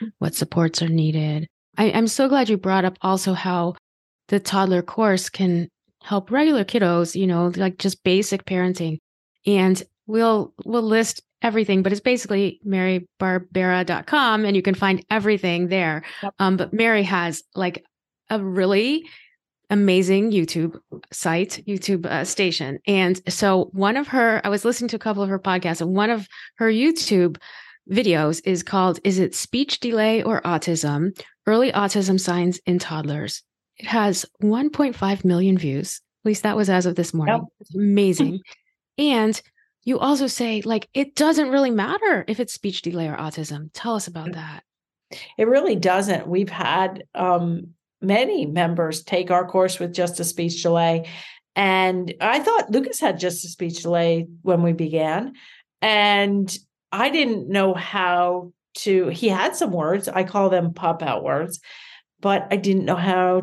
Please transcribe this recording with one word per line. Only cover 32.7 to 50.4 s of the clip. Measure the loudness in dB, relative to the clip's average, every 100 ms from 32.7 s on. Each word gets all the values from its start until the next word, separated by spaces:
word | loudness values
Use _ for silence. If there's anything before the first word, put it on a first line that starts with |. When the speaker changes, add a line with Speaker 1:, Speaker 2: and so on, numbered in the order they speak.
| -2
Speaker 1:
Toddlers. | -2 -6 -6 -6 -6 -10 _ _ _ _
It | -4
has | 0 0 -2 -6 -2
one | 0 2 0
point | 0 -2 0
five | -2 0
million | 2 2 4 2
views. | 0 -4 -6 -12 _ _
At | -2
least | 0
that | 0 0
was | 2
as | 2
of | 2 0
this | -2
morning. | -2 0 0
Speaker 2:
Yep. | -2 _
Speaker 1:
It's | -10 -2
amazing. | 2 4 4 2 0 -2
Speaker 2:
<laughs> | -10 -20 _ _ _ -2
Speaker 1:
And | 0 2 2 -2 -8 _ _ _
you | -4 -2
also | 0 0 0
say, | -2 -4 -4
like, | -2 -4 -4
it | -4 -2
doesn't | 2 2 4 2
really | 2 2
matter | 2 0 0 0 0 -2
if | -4
it's | -6
speech | -6 -8 -6
delay | -6 -4 -4
or | -6
autism. | -8 -8 -10 -10 -12
Tell | -10 -6
us | -6 -6
about | -10 -10
Speaker 2:
Mm. |
Speaker 1:
that. | -12 -14 -16 -20 _ _ _ -20 -20 -10 -2
Speaker 2:
It | 2
really | 4 2 0
doesn't. | 2 2 2 -2 -2
We've | -2 -2
had, | -2 -2 0 0 -4 -12
um, | -4 2 2 0 -4 -8 _ _ _
many | 0 2 2 0
members | -2 0 0 0 -2 -4
take | -2 -2 2
our | 0 2
course | 0 0 0
with | -6
just | -2 -4 -2
a |
speech | -6 -4